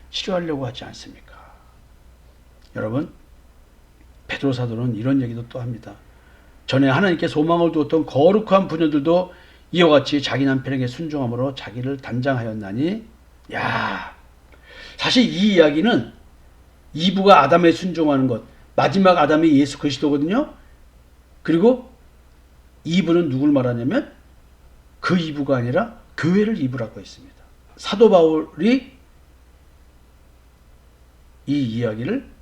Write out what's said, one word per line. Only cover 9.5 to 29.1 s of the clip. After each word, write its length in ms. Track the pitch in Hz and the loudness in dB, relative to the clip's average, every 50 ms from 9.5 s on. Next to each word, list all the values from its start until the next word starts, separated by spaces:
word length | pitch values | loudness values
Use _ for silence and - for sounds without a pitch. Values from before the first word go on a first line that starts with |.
| - - - _ - | -20 -20 -16 _ 2
이와 160 | 175 175 156 | 2 4 6
같이 320 | 151 135 127 - 147 143 | 6 4 4 2 -2 -4
자기 240 | - - 117 131 139 | -2 -4 -2 -2 0
남편에게 420 | 135 135 131 131 131 139 131 127 | 0 0 -2 -2 -4 -4 -4 -4
순종함으로 640 | 123 - - 165 151 151 143 127 117 120 120 131 139 135 | -6 -6 -8 -10 -8 -6 -6 -6 -4 -4 -4 -4 -4 -6
자기를 440 | - - - 101 127 123 135 139 | -8 -14 -14 -12 -8 -8 -8 -8
단장하였나니." 1080 | 131 - - 117 127 127 139 131 120 117 113 107 107 101 95 101 123 151 175 214 226 - - - _ _ _ _ - _ - - | -8 -8 -8 -6 -4 -2 -2 -2 -2 -4 -6 -8 -10 -10 -8 -6 -4 -4 -4 -4 -6 -10 -16 -20 _ _ _ _ -20 _ -12 -10
야, 640 | - - 123 123 120 110 101 98 90 - - - - - - _ _ _ _ - - - - - - - - - | -6 -6 -4 -4 -4 -4 -6 -8 -10 -12 -16 -18 -20 -20 -20 _ _ _ _ -20 -20 -20 -20 -20 -20 -20 -20 -12
사실 260 | - - 254 - 254 226 | -8 -4 0 2 2 2
이 320 | 151 151 175 208 214 190 | 0 0 0 0 4 4
이야기는 580 | 165 156 151 143 160 185 247 226 131 113 - - - - - - - - - - - - _ _ _ _ - - | 6 4 4 4 2 2 2 0 0 -2 -6 -12 -20 -20 -20 -20 -20 -20 -20 -20 -20 -20 _ _ _ _ -14 -8
이브가 480 | 151 175 196 180 196 190 202 185 151 | -4 -2 -2 -2 2 6 6 8 8
아담에 300 | 139 135 170 175 170 165 | 6 6 4 4 4 4
순종하는 560 | - - 185 185 156 165 156 147 139 135 131 | 2 0 -4 -6 -4 -2 0 0 2 2 0
것, 160 | 123 117 107 - - - - - - - | 0 -2 -6 -8 -14 -20 -20 -20 -6 -2
마지막 420 | 120 135 139 156 196 190 185 175 | -2 0 0 2 4 4 4 6
아담이 420 | 170 147 151 156 156 165 160 143 135 | 4 4 2 2 2 4 4 4 4
예수 200 | 147 - - - | 4 2 -2 -4
그리스도거든요. 760 | - 147 131 - 156 143 147 139 147 170 208 269 302 - - - - - - - - - _ - - _ _ - _ _ - - - | -4 -4 -4 -2 -2 0 0 0 0 0 -2 -2 -2 -4 -10 -18 -20 -20 -20 -20 -20 -20 _ -20 -20 _ _ -20 _ _ -20 -8 -4
그리고 480 | 151 160 170 202 240 254 247 - - - - - - _ - _ - - - _ _ _ - - - _ - - | -2 2 4 4 4 4 2 -4 -12 -20 -20 -20 -20 _ -20 _ -20 -20 -20 _ _ _ -20 -20 -20 _ -14 -8
이브는 460 | 151 170 190 160 165 170 175 170 143 | -2 0 0 2 2 2 2 2 0
누굴 220 | 127 131 143 151 | -2 0 0 2
말하냐면 640 | 143 131 123 123 120 117 120 147 214 294 - - - - _ _ _ - - _ - _ _ - - - _ _ - - | 2 2 0 0 -2 -2 -4 -2 -2 -2 -4 -6 -12 -20 _ _ _ -20 -20 _ -20 _ _ -20 -20 -20 _ _ -18 -10
그 180 | - - 180 | -4 -2 0
이브가 400 | 175 160 156 143 147 135 143 135 | 0 -2 -4 -6 -6 -2 -2 -2
아니라 420 | 123 120 120 131 185 233 - - - - - - | -2 -2 -2 -2 -2 -2 -4 -8 -16 -20 -18 -8
교회를 440 | - 143 165 185 208 208 226 220 170 | -4 -2 0 2 2 2 0 -2 -2
이브라고 380 | 135 123 123 113 110 107 - 104 | -4 -4 -4 -6 -10 -10 -12 -16
했습니다. 360 | - - - - 87 - - - - - - - - - - | -20 -20 -20 -20 -20 -20 -20 -20 -20 -20 -20 -20 -20 -20 -20
사도 340 | - - - 202 196 233 208 | -14 -10 -8 2 4 6 6
바울이 880 | 196 170 160 160 156 156 160 - - 147 175 226 262 262 - - - - - - | 8 6 6 4 2 0 -4 -6 -6 -2 0 0 0 0 -4 -8 -18 -20 -20 -20